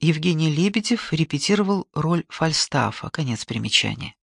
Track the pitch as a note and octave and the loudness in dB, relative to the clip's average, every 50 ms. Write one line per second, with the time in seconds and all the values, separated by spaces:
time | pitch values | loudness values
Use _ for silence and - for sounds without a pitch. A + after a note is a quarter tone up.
0 | - D#3+ E3 D3+ D#3 F3+ E3+ D#3 D#3+ D#3+ D3+ D3 F3 G3+ G3+ A3+ G#3+ - B3 A3 | 2 2 2 2 2 2 2 2 2 2 2 2 2 2 2 0 0 0 0 -2
1 | - - - D#3 D#3+ - - C#3+ - - G3+ G#3 G#3 F#3+ G3+ G3 - - _ - | 0 -2 0 0 0 0 0 -2 0 2 2 2 2 2 0 -2 -2 -4 _ -2
2 | D3 D#3 E3+ E3+ - - - - D#3+ D#3+ D3+ - - - - C#3+ A#2 G#2+ - - | 0 0 0 0 -2 -4 -4 -2 0 0 2 0 0 0 0 0 0 0 -2 -6
3 | - - - - D#3 B2+ A#2 G#2+ - - B2 A#2 A2 A2 - - - A2 G#2+ A2 | -10 -8 -6 -4 -4 -2 -4 -4 -6 -6 -6 -4 -2 0 0 0 0 0 -4 -6
4 | - - - _ | -10 -12 -14 _